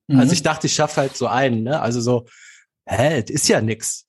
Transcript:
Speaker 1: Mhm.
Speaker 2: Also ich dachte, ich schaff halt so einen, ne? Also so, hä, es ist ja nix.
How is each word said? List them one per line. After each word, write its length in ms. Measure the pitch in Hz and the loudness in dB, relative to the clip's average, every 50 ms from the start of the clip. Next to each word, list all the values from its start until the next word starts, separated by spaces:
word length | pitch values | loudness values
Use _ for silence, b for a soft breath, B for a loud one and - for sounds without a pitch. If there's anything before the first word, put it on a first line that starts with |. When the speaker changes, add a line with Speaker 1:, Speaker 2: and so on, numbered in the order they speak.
| _ | _
Speaker 1:
Mhm. 140 | - 143 131 | 2 4 4
Speaker 2:
Also 120 | 123 135 170 | 4 4 2
ich 80 | 165 151 | 2 0
dachte, 240 | 160 156 - - | 0 -2 0 -2
ich 80 | 127 - | -2 0
schaff 240 | - 151 151 - 156 | 0 0 0 0 0
halt 180 | 139 139 - | -2 -2 -2
so 100 | - 127 | -4 -4
einen, 360 | 110 104 131 139 131 117 110 110 | -2 0 0 0 0 0 0 -2
ne? 180 | 120 147 160 | -2 -2 -2
Also 200 | - 117 120 123 117 | -2 -2 -2 -2 0
so, 240 | 123 123 117 120 b b b b b b b b b _ _ _ | 0 0 0 -2 b b b b b b b b b _ _ _
hä, 360 | - 98 101 127 151 165 135 104 | -6 -2 0 2 2 2 0 -2
es 60 | - | -4
ist 180 | - 147 - - | -4 -2 0 2
ja 120 | 220 143 110 | 2 2 2
nix. 420 | 110 110 - - - - - - | 0 -4 -4 -6 -8 -8 -10 -14